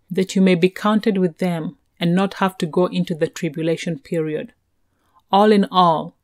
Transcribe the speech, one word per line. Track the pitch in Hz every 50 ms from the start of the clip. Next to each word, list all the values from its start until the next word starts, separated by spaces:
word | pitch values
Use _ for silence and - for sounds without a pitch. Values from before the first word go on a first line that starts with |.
| _ -
that | 175 190 185 - -
you | 196
may | 190 185 185
be | 165 180 185
counted | - - - 208 214 208 - 233 190 190
with | 185 170 - -
them | 190 180 170 165 156 175 - _ _ _ _ -
and | 170 170 175
not | 190 196 196 -
have | - 196 185 - -
to | 185
go | 151 - 185 180
into | 180 - 180 175 - 170
the | 151 165
tribulation | 156 - - 180 160 139 165 160 165 160 - - 175 165 139
period. | _ - 175 165 156 156 151 151 - - _ _ _ _ _ _ _ _ _ _ _ _ _ _ _ -
All | 190 196 214 214
in | 214 202 196 -
all, | 180 185 180 170 160 156 156 175 _ _